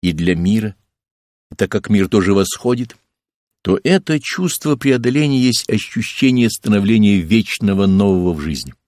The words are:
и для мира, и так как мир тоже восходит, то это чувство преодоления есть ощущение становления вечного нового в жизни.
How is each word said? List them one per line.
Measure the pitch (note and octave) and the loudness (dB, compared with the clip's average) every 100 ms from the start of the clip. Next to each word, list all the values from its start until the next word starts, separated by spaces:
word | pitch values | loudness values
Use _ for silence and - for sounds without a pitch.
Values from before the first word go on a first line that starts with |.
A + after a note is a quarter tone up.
и | F2+ | -4
для | D#2+ E2+ E2+ | -2 -2 0
мира, | F2+ A2 G#2+ G2 _ _ _ _ _ _ _ | 0 -2 -2 -10 _ _ _ _ _ _ _
и | - | -6
так | F#2+ | -4
как | G#2 - | -4 -2
мир | G#2 F#2+ | 0 2
тоже | G#2+ F#2 | 0 2
восходит, | G2 F#2+ - B2 B2 A#2 - _ _ _ _ _ _ | 0 0 -4 -4 -4 -6 -12 _ _ _ _ _ _
то | - F#2+ | -2 -2
это | - F#3+ - D#3 | 2 0 0 -4
чувство | - - F3+ - D#3 C#3+ | -4 -4 -4 -4 -4 -2
преодоления | C#3 B2+ A#2+ C3+ D3+ C3+ | 0 0 0 0 0 2
есть | B2+ A2+ - | 2 0 -2
ощущение | A2 - - A2 - C3+ B2+ A#2 | -4 -4 -8 -8 0 2 4 2
становления | - - G#2 G2 A2 G#2 G2+ | 0 -2 0 2 4 4 4
вечного | E2 A2 - - G#2 G2 G2 | 2 0 0 -4 -2 0 2
нового | F#2+ G2+ F#2 F2+ | 4 4 2 0
в | D#2+ | -2
жизни. | D2+ C2+ - - | -6 -8 -10 -18